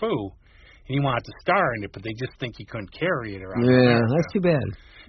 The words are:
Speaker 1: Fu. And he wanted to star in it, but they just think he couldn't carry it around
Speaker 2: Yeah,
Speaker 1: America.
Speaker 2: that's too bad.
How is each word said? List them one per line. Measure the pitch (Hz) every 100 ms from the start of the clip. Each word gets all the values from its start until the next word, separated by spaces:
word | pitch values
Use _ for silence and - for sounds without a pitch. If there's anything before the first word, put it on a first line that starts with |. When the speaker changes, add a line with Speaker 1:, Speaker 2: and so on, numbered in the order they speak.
Speaker 1:
Fu. | 220
And | 151 98 - _ _ - - -
he | 135
wanted | 139 123
to | - -
star | - 190 160 113
in |
it, | 101
but | -
they | 110 110
just | 127 -
think | 120 -
he | 104
couldn't | 117 95
carry | - 170 156 113 98
it |
around | 95 117
Speaker 2:
Yeah, | 123 127 123 117
Speaker 1:
America. | 113
Speaker 2:
that's | 147 -
too | 214
bad. | 175 151 101 104 - -